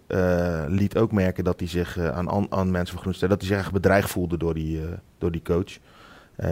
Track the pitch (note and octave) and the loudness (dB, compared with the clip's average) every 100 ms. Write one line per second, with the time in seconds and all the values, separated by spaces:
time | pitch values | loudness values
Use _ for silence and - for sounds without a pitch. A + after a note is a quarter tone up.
0 | - F#2 F2+ F2 F2 E2 D2 G2 G2+ - | -4 0 2 2 0 -2 0 0 4 4
1 | A2+ G#2+ F#2 F#2 F2+ - F2 F2 E2+ F2+ | 4 4 2 2 0 0 -2 -2 -2 -2
2 | E2 F2 E2+ G2+ - F#2+ F#2 F2+ F2+ F2+ | -2 -2 -2 0 0 0 0 0 -2 -6
3 | F#2 - F#2 G2+ F#2+ G2+ E2 F#2+ F2+ G2 | -6 -2 0 0 0 -2 -2 2 4 4
4 | G2 G2 F2 E2+ E2 D#2+ D#2 D#2 E2 F2 | 2 -2 -2 -2 -2 -2 -4 -4 -6 -10
5 | - - F#2+ E2 - F2 - - - - | -14 -6 -4 -2 0 0 0 -8 -20 -20
6 | - - - - F2 | -20 -20 -18 -6 -2